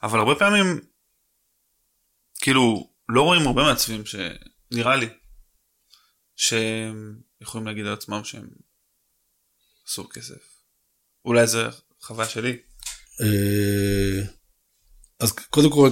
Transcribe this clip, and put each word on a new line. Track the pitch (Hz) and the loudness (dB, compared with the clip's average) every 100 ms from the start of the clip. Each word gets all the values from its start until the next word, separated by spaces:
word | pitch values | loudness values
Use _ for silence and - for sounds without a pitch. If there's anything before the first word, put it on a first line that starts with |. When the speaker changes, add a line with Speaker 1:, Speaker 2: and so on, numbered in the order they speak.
Speaker 1:
אבל | 107 - | 0 2
הרבה | 214 196 | 2 4
פעמים, | 202 208 190 170 - _ _ _ _ _ _ _ _ _ _ _ _ _ _ - | 4 4 2 0 -8 _ _ _ _ _ _ _ _ _ _ _ _ _ _ -6
כאילו, | - 131 123 107 - _ _ | 0 4 4 2 -4 _ _
לא | 117 | 2
רואים | 151 175 147 | 4 4 2
הרבה | 123 | 2
מעצבים | 147 127 - 110 107 | 2 2 -2 -6 -10
ש-, | 104 90 - - _ _ | -10 -10 -10 -20 _ _
נראה | 117 117 135 | -4 0 0
לי, | 113 - _ - _ _ _ _ _ _ _ _ _ - | -2 -8 _ -20 _ _ _ _ _ _ _ _ _ -4
שהם | - 113 110 110 110 110 107 110 _ _ | -2 0 -2 -4 -6 -10 -14 -18 _ _
יכולים | 110 113 110 | -14 -10 -8
להגיד | 107 104 | -8 -8
על | |
עצמם | 104 - 104 | -8 -8 -8
שהם | 101 - - - _ _ _ _ _ _ _ _ _ _ _ _ - | -8 -14 -18 -20 _ _ _ _ _ _ _ _ _ _ _ _ -12
עשו | - 85 | -12 -10
כסף. | - 117 135 _ _ _ _ _ _ _ _ - | -16 -18 -20 _ _ _ _ _ _ _ _ 0
אולי | 120 117 | 2 4
זה | 117 113 113 _ _ | 2 -4 -8 _ _
חוויה | - 113 113 | -18 -6 -6
שלי. | 113 120 120 _ - - - _ - | -4 -6 -6 _ -18 -16 -16 _ -6
Speaker 2:
אה, | 107 104 101 101 101 101 101 101 98 95 101 - _ _ _ _ _ - _ _ | -2 0 0 0 0 0 0 0 0 -2 -6 -12 _ _ _ _ _ -20 _ _
אז | 117 | -4
קודם | - - - 151 | -4 -4 4 4
כל, | 147 139 | 8 6